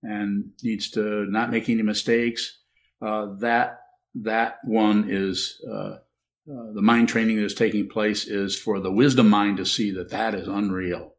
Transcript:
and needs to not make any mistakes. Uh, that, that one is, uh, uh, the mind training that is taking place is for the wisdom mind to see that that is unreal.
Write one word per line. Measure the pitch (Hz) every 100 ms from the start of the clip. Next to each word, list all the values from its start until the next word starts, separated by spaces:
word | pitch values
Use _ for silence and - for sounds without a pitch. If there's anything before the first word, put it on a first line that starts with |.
and | 113 104 104 101 - -
needs | 117 104 -
to | 113 107 104 101
not | 104 117
make | 113 110
any | 113
mistakes. | 107 107 - 117 120 117 - - _ _ _ _
Uh, | 110 107 104 98
that, | 117 117 - - - _ _ 127
that | 107 113 113 -
one | - 110 107 107 104
is, | 98 98 90 - - -
uh, | 107 101 101 _ _ _ _ -
uh, | 135 113
the | 107
mind | 101 117 117
training | 117 110 110
that |
is | 104
taking | - 113 104 98
place | - 107 104 -
is | 101 98 92
for | - 101
the | 92
wisdom | 98 139 127 110
mind | 104 104 95
to |
see | 90 - 104
that | 92 87
that | 101 113
is | 101 92
unreal. | 101 104 92 92 87 -